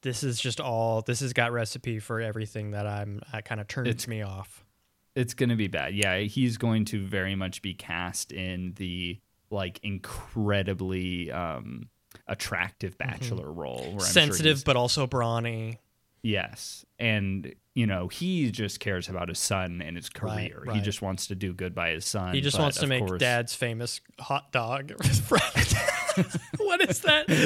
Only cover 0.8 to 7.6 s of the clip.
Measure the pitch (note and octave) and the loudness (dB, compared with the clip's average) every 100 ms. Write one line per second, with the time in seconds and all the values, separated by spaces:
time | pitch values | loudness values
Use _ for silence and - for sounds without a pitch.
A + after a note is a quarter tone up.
0.8 | A2+ A2+ A2+ A#2+ C3+ B2 A#2+ A#2+ A2+ C3+ | 2 2 0 -2 0 2 2 2 -2 -4
1.8 | B2+ A2 G#2 A2+ A2+ A2 G#2+ G#2+ G#2 G#2 | -4 -6 -4 -4 -2 -4 -6 -6 -6 -4
2.8 | G#2 G#2 G#2 G2+ - A2+ - A2 G#2 - | -4 -4 -4 -8 -8 -10 -6 -8 -6 -4
3.8 | B2 A2+ - A2 G2+ F#2+ F#2+ - _ _ | -2 -2 -4 -6 -6 -8 -12 -16 _ _
4.8 | _ _ _ - B2 - B2+ A#2 G2+ E2+ | _ _ _ -2 -2 2 2 4 2 0
5.8 | C2+ G2 G2+ F#2 G#2 A#2+ B2 A2+ A#2 A2 | -2 2 2 2 0 2 2 2 2 4
6.8 | G#2 G#2+ F#2+ G2 F#2+ G2 F#2+ F2+ | 2 0 -2 0 0 0 -2 -4